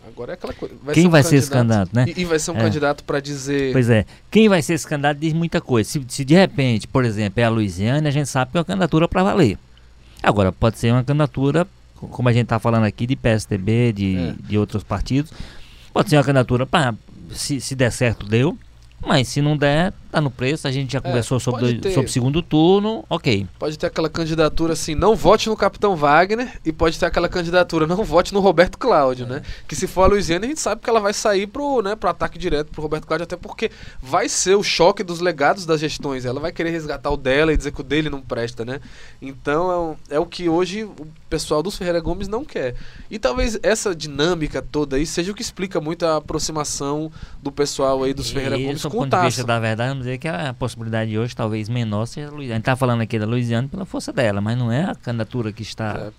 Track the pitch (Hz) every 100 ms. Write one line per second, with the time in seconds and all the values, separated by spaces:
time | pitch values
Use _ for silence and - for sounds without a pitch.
0 | 113 120 123 180 - - - 117 131 151
1 | 180 165 127 139 127 127 117 107 92 -
2 | 165 180 175 160 156 170 113 151 143 143
3 | - 147 139 143 131 143 135 131 117 110
4 | 98 - - 208 220 190 160 170 - 147
5 | 143 143 160 160 170 175 - 120 104 151
6 | 123 - 135 170 180 - 131 110 - 135
7 | 123 104 104 117 117 113 104 87 107 143
8 | 151 139 143 135 127 170 160 185 170 165
9 | 170 190 190 208 127 87 - - - -
10 | - - - 104 95 - 117 - 117 123
11 | 123 147 147 - 139 151 180 - - -
12 | - - 123 117 113 113 117 113 107 -
13 | 120 135 123 110 - 101 95 113 120 101
14 | 98 92 82 - - 104 104 104 - 101
15 | - 131 151 - - - - - - -
16 | 233 151 139 143 214 120 262 185 131 104
17 | - - 82 - - 139 - 131 123 -
18 | 123 101 101 113 143 254 - - - -
19 | - 151 117 147 147 151 143 147 175 -
20 | - - 143 - 127 156 143 131 131 131
21 | 170 120 113 127 - - 120 117 104 -
22 | 110 131 123 156 170 151 165 196 208 226
23 | - 170 147 101 98 - 151 156 170 -
24 | 160 170 160 160 151 - 165 160 - 147
25 | 185 202 151 214 220 214 196 - 208 170
26 | 147 151 185 220 247 - 156 160 165 160
27 | 170 170 170 185 170 180 175 160 156 180
28 | 190 156 185 196 190 165 185 - 262 175
29 | 135 127 123 135 - - - 156 185 180
30 | 185 202 156 170 233 311 214 220 - 226
31 | 202 208 226 196 202 277 285 262 196 214
32 | 196 170 165 170 175 147 151 - 151 156
33 | 156 160 165 175 202 190 226 - - -
34 | 127 170 226 - 185 202 - - 170 196
35 | 185 170 180 156 147 196 165 156 151 -
36 | 147 131 123 131 160 175 165 165 151 139
37 | 143 143 131 139 160 147 139 139 135 147
38 | 151 139 123 117 120 120 117 135 - -
39 | - - 135 131 147 151 180 175 165 156
40 | - 143 170 - 170 165 180 208 214 143
41 | 156 156 - 160 - 151 170 - 175 170
42 | 160 185 196 220 302 220 131 127 - -
43 | - 214 262 247 247 214 175 220 214 165
44 | 151 139 160 170 147 139 127 147 147 131
45 | - - 175 202 233 - 190 180 151 170
46 | 165 156 - 156 - 156 147 - 139 151
47 | 156 - - - 143 139 143 - 135 135
48 | 131 135 123 127 135 131 135 143 156 220
49 | 185 196 170 127 120 117 113 110 123 139
50 | 123 127 151 175 147 123 127 117 113 113
51 | 110 107 120 - 113 110 104 123 113 104
52 | 120 - 147 147 135 113 107 127 127 117
53 | 110 113 107 123 120 117 135 190 170 285
54 | - - 117 101 104 120 117 120 190 -
55 | - 117 110 127 110 104 107 - 110 98
56 | 104